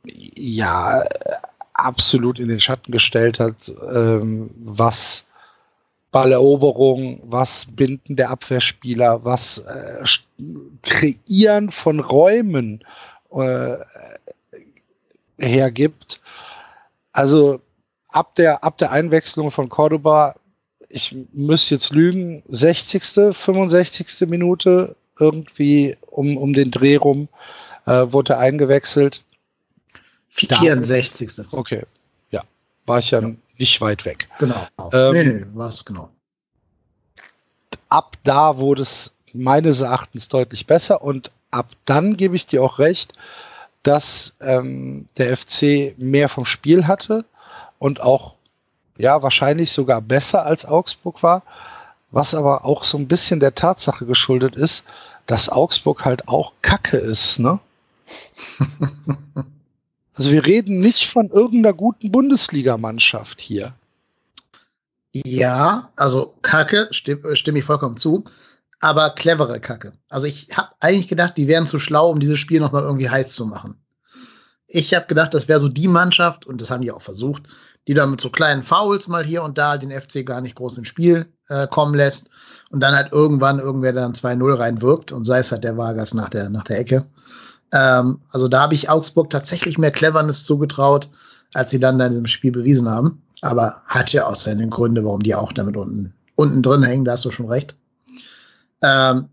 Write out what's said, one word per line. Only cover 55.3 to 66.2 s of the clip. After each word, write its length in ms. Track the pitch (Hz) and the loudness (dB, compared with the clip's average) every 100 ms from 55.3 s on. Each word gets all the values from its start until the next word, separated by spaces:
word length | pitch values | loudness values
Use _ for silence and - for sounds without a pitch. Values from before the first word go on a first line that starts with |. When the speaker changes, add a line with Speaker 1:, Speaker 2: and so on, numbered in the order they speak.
| 113 - | 0 0
Speaker 1:
Augsburg 580 | - 165 - - 147 - | 2 2 2 0 -2 -2
halt 220 | 127 - | -2 -2
auch 260 | 127 156 - | -2 -4 -4
Kacke 340 | - 202 - 131 | -2 0 0 -2
ist, 400 | 107 110 - - | -2 -2 0 0
ne? 220 | 117 190 - _ _ _ _ - - - - - | 0 0 -4 _ _ _ _ -20 -20 -20 -20 -6
Speaker 2:
<laughs> 320 | 139 - 139 - - - - - 135 _ _ _ _ _ _ - | -6 -4 -8 -8 -10 -10 -10 -14 -14 _ _ _ _ _ _ -4
Speaker 1:
Also 160 | 139 | 2
wir 140 | 151 147 | 4 4
reden 340 | 214 196 190 | 2 2 2
nicht 300 | 196 - - | 2 2 0
von 200 | 247 214 | 0 2
irgendeiner 420 | 196 240 233 220 | 2 4 4 4
guten 380 | 170 214 220 214 | 2 -2 -2 0
Bundesligamannschaft 1300 | 226 277 277 - 147 131 113 110 117 - 110 110 - | 2 2 2 0 0 0 -2 -4 -2 -2 -2 -8 -16
hier. 320 | - 107 120 131 _ _ _ _ _ - _ _ _ _ _ _ _ | -8 -8 -8 -14 _ _ _ _ _ -20 _ _ _ _ _ _ _
Speaker 2:
Ja, 800 | 131 127 127 127 127 156 214 254 - | -12 -6 -2 0 2 0 0 -6 -4
also 400 | 139 131 | -2 0